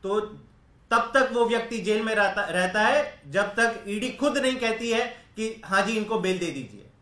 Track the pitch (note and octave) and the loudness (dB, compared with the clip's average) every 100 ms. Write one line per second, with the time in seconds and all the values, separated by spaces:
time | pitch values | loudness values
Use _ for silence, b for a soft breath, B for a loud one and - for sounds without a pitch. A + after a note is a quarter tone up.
0 | F#3+ G#3 G#3+ - - - _ _ _ - | 0 -2 -2 -12 -20 -20 _ _ _ 0
1 | - C4+ C4 A#3 A3+ A3+ A#3 A#3 F#3 G#3+ | 4 2 2 2 2 2 -2 -4 0 0
2 | A3 A3 G3 G3+ F#3+ F3 F3+ G#3+ A3 C#4+ | 0 2 2 2 -2 0 0 2 4 4
3 | D4 - C#3+ F3 G3+ A3+ A#3 A3+ G3+ G#3 | 0 -6 -4 -2 0 2 0 0 -6 -4
4 | B3 - C#4+ B3 B3+ B3+ A3+ A3 A#3 A3+ | -4 0 0 2 0 0 -2 -2 0 0
5 | A#3+ - B - A3 A3 - G3 G3 A3 | -2 -6 B -6 -6 -6 -2 0 2 -2
6 | G#3 A3 F#3 F#3 E3+ C#3 A2 G2+ - _ | 0 -2 0 0 -2 -6 -12 -14 -20 _